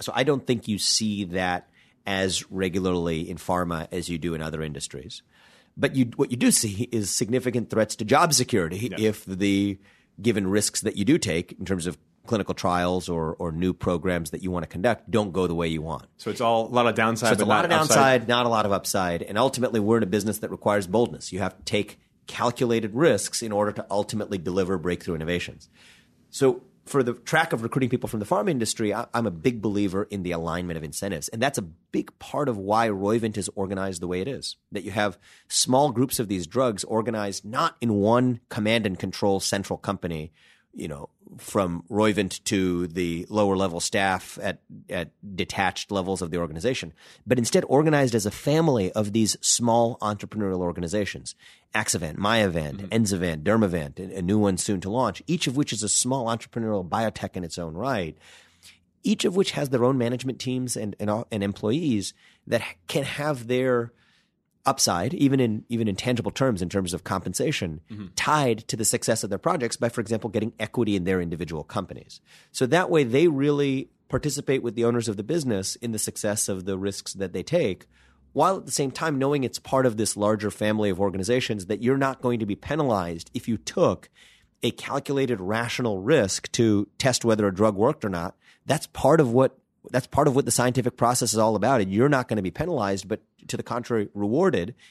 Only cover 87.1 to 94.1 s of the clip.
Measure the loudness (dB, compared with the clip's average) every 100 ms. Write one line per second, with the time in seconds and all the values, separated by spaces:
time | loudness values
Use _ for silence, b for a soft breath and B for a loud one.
87.1 | 2 2 2 2 4 2 4 2 2 -4
88.1 | -4 -6 -10 b b -4 -4 -4 0 6
89.1 | 6 6 4 2 0 _ _ -4 -4 0
90.1 | 2 4 4 2 2 2 2 -2 2 2
91.1 | 2 0 2 2 4 2 2 2 4 4
92.1 | 4 2 -2 -2 -4 -4 -2 0 -2 -4
93.1 | -8 _ _ -10 -8 -6 -6 -2 0 -2